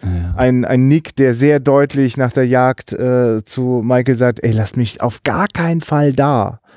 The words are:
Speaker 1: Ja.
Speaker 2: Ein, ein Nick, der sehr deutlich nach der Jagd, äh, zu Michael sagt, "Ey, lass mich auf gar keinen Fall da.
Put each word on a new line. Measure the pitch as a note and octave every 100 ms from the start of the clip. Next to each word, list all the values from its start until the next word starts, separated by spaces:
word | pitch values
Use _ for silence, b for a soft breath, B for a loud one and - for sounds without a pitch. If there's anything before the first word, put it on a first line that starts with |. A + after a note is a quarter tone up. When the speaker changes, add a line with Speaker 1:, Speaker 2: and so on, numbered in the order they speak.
Speaker 1:
Ja. | F#2+ F2+ F2 F2+
Speaker 2:
Ein, | B2+ B2+ A#2+
ein | B2+ C3
Nick, | D#3 - -
der | C3+
sehr | A#2+ C#3+ D3
deutlich | C3+ C#3 C#3+ C#3 C3 C3+
nach | B2+
der | C3+ B2+
Jagd, | B2+ B2+ B2+ -
äh, | - B2+ B2+ A#2+ A2
zu | - - B2+ B2
Michael | A2+ B2+ B2+ A#2+
sagt, | B2 A2
"Ey, | A#2
lass | A2 G#2 B2+
mich | A2+ -
auf | A#2+ -
gar | - G#3+ G3+
keinen | - E3+ E3
Fall | - D3+ D3
da. | C3 C#3+ B2+ G2+ - b